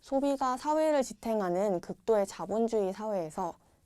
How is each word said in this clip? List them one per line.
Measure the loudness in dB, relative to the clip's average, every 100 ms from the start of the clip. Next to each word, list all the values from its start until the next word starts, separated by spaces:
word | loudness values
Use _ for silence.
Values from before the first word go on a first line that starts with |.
| 0
소비가 | 0 2 0 0 -2
사회를 | 0 2 4 2
지탱하는 | 0 -4 -2 0 0 0 2 0
극도의 | -4 -10 2 2 2
자본주의 | -4 -4 0 0 0 0
사회에서 | -2 -4 -4 -4 -4 -6 -8 _ _